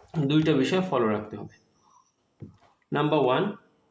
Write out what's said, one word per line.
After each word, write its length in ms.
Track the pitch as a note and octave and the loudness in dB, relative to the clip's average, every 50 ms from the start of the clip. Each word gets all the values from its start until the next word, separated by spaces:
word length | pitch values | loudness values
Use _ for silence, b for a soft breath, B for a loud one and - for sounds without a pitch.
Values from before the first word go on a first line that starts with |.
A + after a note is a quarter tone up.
| - _ - E3 | -16 _ -4 -2
দুইটা 340 | C#3 C3+ D3 D#3 D#3 E3 | 0 2 2 2 2 2
বিষয় 280 | C#3+ C3 C3 - F#3 F#3+ | 2 2 0 0 0 -2
ফলো 280 | F#3 - D3+ B2 A2+ G#2+ | -2 -2 -2 0 0 0
রাখতে 280 | G#2+ G#2 - - A2 | -2 -4 -6 -10 -14
হবে। 180 | - - - - _ _ _ _ _ _ _ _ _ _ _ _ _ _ _ _ - - - - _ _ _ _ _ _ - | -14 -16 -16 -20 _ _ _ _ _ _ _ _ _ _ _ _ _ _ _ _ -20 -20 -20 -20 _ _ _ _ _ _ -4
নাম্বার 280 | D3 C#3+ D3 D3+ D#3 D3+ | -2 0 0 2 2 2
ওয়ান, 360 | C3 B2 B2+ D3 F#3+ G#3 - - _ _ _ _ _ _ | 4 4 2 2 0 -2 -4 -10 _ _ _ _ _ _